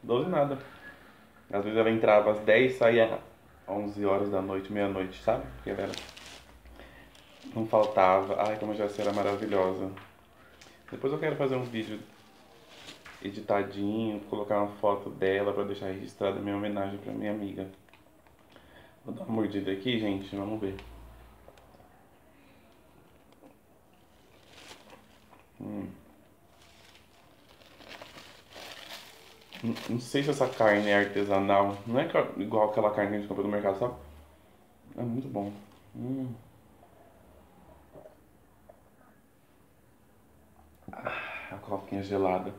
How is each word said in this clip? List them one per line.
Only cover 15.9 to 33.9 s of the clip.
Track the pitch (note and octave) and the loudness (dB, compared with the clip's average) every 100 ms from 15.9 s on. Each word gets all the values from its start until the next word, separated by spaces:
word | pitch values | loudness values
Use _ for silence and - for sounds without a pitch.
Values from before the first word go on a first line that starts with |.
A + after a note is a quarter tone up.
| F#2+ G#2 - G2+ G2 | -8 -10 -4 -2 -2
a | |
minha | G2+ G2+ | -4 -4
homenagem | G#2 G#2 G2 G2+ | -2 -2 -4 -6
pra | G#2+ | -8
minha | A2 G#2 | -6 -4
amiga. | G#2 G2 F#2+ F#2+ - _ - _ _ _ _ - - - - - - - | -4 -6 -8 -10 -12 _ -20 _ _ _ _ -20 -20 -20 -20 -20 -18 -12
Vou | |
dar | G2+ | -10
uma | F#2+ A2+ | -4 -2
mordida | G#2 G2+ F#2+ | -2 -2 -2
aqui, | G2 B2+ A#2 | -2 0 0
gente, | G#2+ F#2+ G2 G2+ | 0 -2 -4 -6
vamos | G2+ A2 | -6 -4
ver. | G2 G2 - - - - - - - - - - - - - - - - - - - - _ - - - - - - - _ - _ - _ _ - - - - - - - - - - - - _ - | -6 -6 -14 -18 -20 -20 -20 -20 -20 -20 -20 -20 -20 -20 -20 -20 -20 -20 -20 -20 -20 -20 _ -20 -20 -20 -20 -20 -20 -20 _ -20 _ -20 _ _ -20 -20 -20 -20 -20 -20 -20 -20 -20 -20 -20 -20 _ -14
Hum. | G2+ G#2 F#2+ F2+ - - - _ _ - - - - - - - - - - - - - - - - - - - - - - - - - - - - - - - | -10 -10 -10 -14 -20 -20 -20 _ _ -20 -20 -20 -20 -20 -20 -20 -20 -20 -20 -20 -20 -20 -18 -18 -16 -20 -20 -20 -20 -18 -16 -16 -14 -16 -16 -20 -20 -20 -20 -6
Não, | A2+ A#2 - | -4 -4 -4
não | A2+ | -4
sei | - C#3+ | 0 0
se | D3 | 0
essa | C#3 B2+ | 2 0
carne | - A2 G#2 G#2+ | 4 6 6 6
é | G2+ | 4
artesanal. | G2+ G2+ G2+ G2 G2 G2+ G2+ G2+ A#2 | 4 2 2 2 6 6 6 0 0
Não | B2 | 0
é | D#3 | 2
ca-, | D#3+ C3 - | 2 0 -2
igual | G#2 A2 G#2+ | 0 4 4
aquela | A2+ G#2 | 4 2
carne | G#2+ G2+ | 2 0
que | G#2 | 0
a | |
gente | G2+ | -4
compra | G2 | -2
no | G#2 | 0
mercado, | G#2 G2+ G2 | 2 0 0
sabe? | B2 | -2